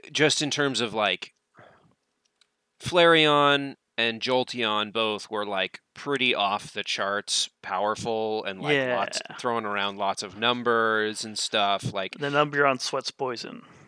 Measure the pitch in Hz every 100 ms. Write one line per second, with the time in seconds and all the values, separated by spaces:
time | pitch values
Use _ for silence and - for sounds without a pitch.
0 | - 139 151 - 151 147 143 117 117 107
1 | 101 92 - _ _ - - _ _ _
2 | _ _ _ _ _ _ _ _ - 175
3 | 170 160 151 147 143 143 139 - _ -
4 | 117 110 123 127 123 123 110 104 107 104
5 | 110 104 - 107 104 98 95 - _ -
6 | 143 139 123 123 101 101 - 107 - -
7 | 98 101 - - - _ - 95 104 107
8 | 120 110 110 110 98 95 147 143 127 120
9 | 101 - - - 123 117 107 101 101 98
10 | 98 95 104 98 117 123 120 117 113 110
11 | 107 107 113 104 - 110 101 98 - 101
12 | 95 - 143 143 151 143 143 127 - 135
13 | - - 131 117 - - - -